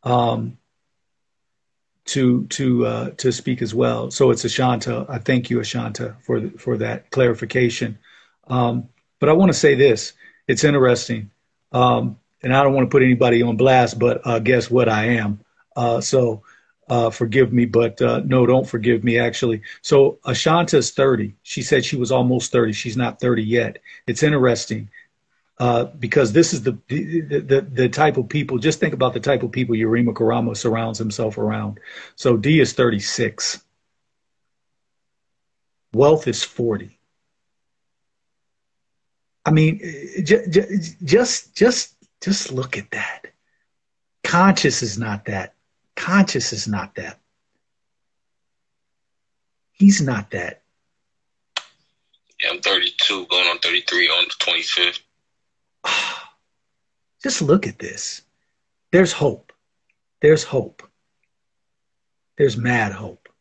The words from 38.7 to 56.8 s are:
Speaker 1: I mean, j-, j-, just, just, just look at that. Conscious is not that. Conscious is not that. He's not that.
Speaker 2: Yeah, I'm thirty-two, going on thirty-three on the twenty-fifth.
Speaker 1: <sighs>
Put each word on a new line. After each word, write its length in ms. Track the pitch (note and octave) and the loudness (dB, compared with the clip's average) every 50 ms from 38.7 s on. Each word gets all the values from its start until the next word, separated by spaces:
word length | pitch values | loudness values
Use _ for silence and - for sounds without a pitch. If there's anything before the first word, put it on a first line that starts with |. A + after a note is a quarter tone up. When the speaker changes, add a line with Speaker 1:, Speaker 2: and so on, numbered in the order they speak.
| _ _ _ _ _ _ _ _ _ _ _ _ _ _ _ | _ _ _ _ _ _ _ _ _ _ _ _ _ _ _
Speaker 1:
I 60 | - D#3 | 2 4
mean, 260 | D#3 D#3 D#3 E3 - - F3 D#3+ C#3+ - - - - D#3 | 4 4 4 2 -2 -8 -12 -14 -14 -16 -14 -8 -8 0
j-, 240 | D3 G3 A#3 - F#3 | 2 2 2 2 2
j-, 280 | D#3 F#3 A4+ - - G3+ D#3+ - - _ F3+ | 2 2 2 2 -4 -4 -4 -6 -12 _ -2
just, 500 | C#3 C#3+ A#3 B3 A#3+ - - - _ _ | 2 2 4 4 2 -2 -6 -8 _ _
just, 400 | - G3 A#3+ B3 - - - _ _ _ _ _ _ | 2 2 2 2 2 -4 -8 _ _ _ _ _ _
just 300 | - - G3 G3+ - - | -4 -4 -4 -4 -4 -6
look 260 | C3 B2+ B2+ B2+ - | -6 -8 -6 -6 -8
at 140 | - - _ | -12 -10 _
that. 360 | - - - - - - _ - _ _ _ _ _ _ _ _ _ _ _ _ _ _ _ _ _ _ _ | -10 -8 -8 -8 -10 -14 _ -20 _ _ _ _ _ _ _ _ _ _ _ _ _ _ _ _ _ _ _
Conscious 580 | - - E3+ F#3 G3 F#3 - - D3 B2 - - | 0 2 4 6 6 4 4 2 0 0 0 -4
is 160 | A2+ G2 G2+ | -6 -6 -6
not 280 | A2+ A2 G#2 G2+ - | -6 -6 -6 -8 -6
that. 280 | - G#2 F#2+ F2+ - _ _ _ _ _ _ _ _ _ | -8 -8 -8 -8 -10 _ _ _ _ _ _ _ _ _
Conscious 580 | - - - F3+ G3+ F#3+ F#3 - C3+ A#2 - - | -10 -6 0 2 2 2 2 2 -4 -4 -4 -6
is 120 | G#2 - | -8 -6
not 280 | A2+ G#2 F#2+ - - _ | -6 -6 -6 -6 -8 _
that. 240 | - - - - _ _ _ _ _ _ _ _ _ _ _ _ _ _ _ _ _ _ _ _ _ _ _ _ _ _ _ _ _ _ _ _ _ _ _ _ _ _ _ _ _ _ _ _ _ _ _ _ _ _ _ _ | -14 -14 -14 -16 _ _ _ _ _ _ _ _ _ _ _ _ _ _ _ _ _ _ _ _ _ _ _ _ _ _ _ _ _ _ _ _ _ _ _ _ _ _ _ _ _ _ _ _ _ _ _ _ _ _ _ _
He's 280 | _ G3 G3 G3 - | _ 6 6 8 6
not 300 | D#3 C3 B2 G#2 G2+ - | 2 -2 -2 -4 -6 -8
that. 320 | - G2 F2 - - _ _ _ _ _ _ _ _ _ _ _ _ _ _ _ _ _ _ _ _ - - _ _ _ _ _ _ _ _ _ _ _ _ _ _ _ | -10 -10 -10 -10 -12 _ _ _ _ _ _ _ _ _ _ _ _ _ _ _ _ _ _ _ _ -14 -14 _ _ _ _ _ _ _ _ _ _ _ _ _ _ _
Speaker 2:
Yeah, 120 | - - - | -6 -6 -6
I'm 80 | - - | -4 -2
thirty-two, 640 | G#2 G2 G2 - - - - - - G#2 F#2+ F2+ | -2 0 0 -2 -4 -4 -2 -2 -2 -2 -4 -6
going 220 | F2+ F2+ F2 F#2 F2+ | -4 -2 0 0 0
on 100 | F2 F2 | -2 -2
thirty-three 500 | - - E2+ E2+ - - F#2 F2+ - E2 | -4 -2 -2 -2 -4 -2 -2 0 0 0
on 160 | D#2 - - | 2 0 -2
the 100 | - - - | -4 -4 -6
twenty-fifth. 600 | - - F2 - - - - - F2+ - - - _ _ _ _ _ _ _ _ _ _ _ _ _ _ _ _ _ | -4 -4 -2 -4 -4 -4 -2 -2 -2 -2 -4 -6 _ _ _ _ _ _ _ _ _ _ _ _ _ _ _ _ _
Speaker 1:
<sighs> 1400 | - - - - - - - - - _ _ _ _ _ _ _ _ _ _ | -4 -4 -4 -4 -6 -10 -12 -16 -20 _ _ _ _ _ _ _ _ _ _